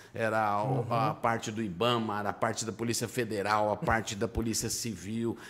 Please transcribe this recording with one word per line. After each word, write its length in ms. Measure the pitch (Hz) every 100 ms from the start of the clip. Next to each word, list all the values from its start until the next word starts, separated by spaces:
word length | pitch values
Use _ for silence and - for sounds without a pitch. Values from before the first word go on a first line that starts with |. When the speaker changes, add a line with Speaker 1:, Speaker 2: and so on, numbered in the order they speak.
| -
Speaker 1:
era 480 | - 110 110 107 104
o, 140 | 120 135
Speaker 2:
Uhum. 80 | 107
Speaker 1:
a 240 | 120 110
parte 380 | 107 120 113 120
do 120 | 110
ibama, 580 | 110 85 117 120 110 104
era 100 | 101
a 20 |
parte 320 | 98 113 107
da 80 | 110
Polícia 340 | 98 117 113 110
Federal, 640 | - 113 107 98 107 107
a 60 | 101
parte 400 | 170 113 98 101
da 100 | 110
Polícia 440 | - 113 104 117
Civil. 680 | - 120 92 92 113 117 - -